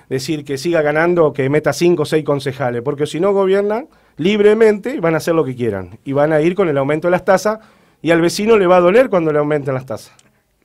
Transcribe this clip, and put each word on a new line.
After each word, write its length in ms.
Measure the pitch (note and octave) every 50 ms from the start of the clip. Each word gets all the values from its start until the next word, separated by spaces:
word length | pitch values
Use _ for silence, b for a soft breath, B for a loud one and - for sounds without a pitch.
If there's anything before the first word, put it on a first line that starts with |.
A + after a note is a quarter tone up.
| B -
decir 360 | C3 C3+ C3+ - D#3 D3 C3+
que 140 | C#3+ C#3 C3+
siga 240 | - F3 E3+ D#3+
ganando, 500 | D3 D3 D3 D#3 E3+ F3 F3+ E3+ D#3 C#3+
que 160 | C3 - C3 C3+
meta 240 | D3 D3+ - D3+
cinco 300 | C3+ - F3 F3 F3 C#3+
o 40 | C#3+
seis 180 | - E3 D#3 C#3
concejales, 580 | D3 C#3+ C3+ C3+ C#3 C3 - C3+ B2 A#2+ A#2+
porque 240 | A#2 D3 D3 C3+ D3
si 140 | C#3+ D3+ D3+
no 120 | F#3 G3+
gobiernan 560 | G3 G3 F#3+ F#3+ G3 G3+ G3+ G#3 G#3+ A#3+ D#4 b b b b b b
libremente 760 | - D#3 G3 G#3+ G#3 G3+ G#3 A3 A3+ A3+ G#3+ G#3+ G3 G#3+ A#3+ C#4+
y 40 | B3+
van 160 | E3 E3 D#3+
a 40 | D3+
hacer 160 | - F3+ E3
lo 100 | D#3+ C#3
que 100 | C3 B2
quieran 440 | A2+ A#2+ A2 G2 F#2+ F2+ F2 A2 - _
y 80 | C#3
van 200 | C3+ C#3+ D3 D#3
a 80 | D#3+ D3+
ir 140 | D#3 F3+ F#3+
con 140 | G3+ F#3+ D#3+
el 80 | C#3 C#3
aumento 280 | C3+ C#3+ D3+ D#3+ F3
de 60 | F3
las 120 | F3+ F3 -
tasas 360 | G#3 F#3+ F3+ - G#3+ A3 G#3+ b b b b b b b b
y 80 | - D#3+
al 100 | E3+ E3
vecino 380 | E3+ E3+ - - G#3 A3+ A3+ G3+
le 80 | F#3
va 100 | F3 F3+
a 40 | F3+
doler 280 | F3 F3+ G3+ B3+ C4+ G#3
cuando 240 | G3+ F3 E3 D#3
le 60 | D3 D3
aumenten 340 | D3 D3 D3+ D3 C3 C#3+
las 140 | C3 B2+ C3+
tasas. 260 | - - - - - _ _ _ _ _ _ _ _ _ _